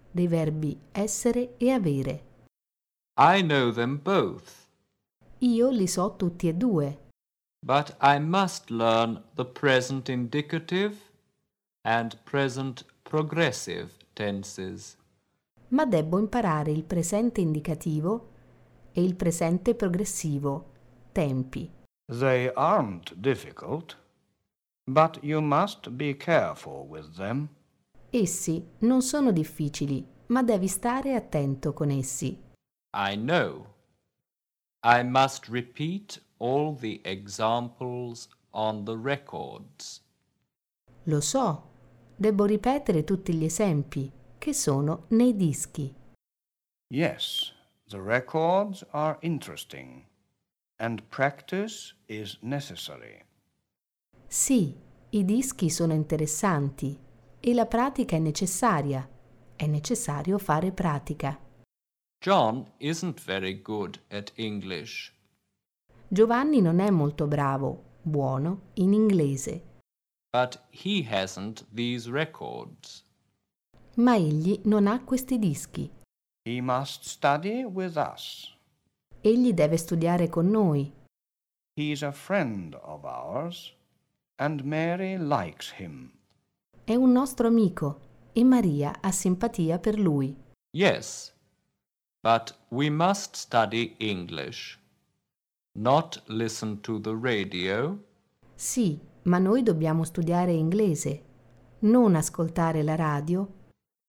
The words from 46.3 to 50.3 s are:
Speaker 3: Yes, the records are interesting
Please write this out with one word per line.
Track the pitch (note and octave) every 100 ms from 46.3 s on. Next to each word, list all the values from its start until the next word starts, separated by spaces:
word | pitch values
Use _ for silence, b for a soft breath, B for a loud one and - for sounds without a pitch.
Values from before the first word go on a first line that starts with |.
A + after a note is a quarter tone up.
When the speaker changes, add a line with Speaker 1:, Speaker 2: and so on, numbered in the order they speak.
| _ _ _ _ _ -
Speaker 3:
Yes, | B2+ E3+ - - - - - _ _ -
the | G2+
records | F#2+ B2 B2+ D#3+ E3 F#3+ G#3 F#3+ -
are | D3 D#3 D3+
interesting | E3+ D#3+ - C#2+ - C2+ C2 B1+ _ _ _